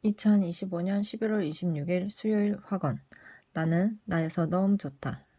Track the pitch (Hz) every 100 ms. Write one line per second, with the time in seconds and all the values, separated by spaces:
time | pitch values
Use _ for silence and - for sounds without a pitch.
0 | 214 208 214 208 180 170 190 170 180 202
1 | 208 220 220 214 156 160 180 151 143 180
2 | 196 - 214 214 208 202 - 196 147 139
3 | _ - - - _ - 160 170 202 214
4 | - 170 160 170 160 180 196 202 143 -
5 | 135 123 _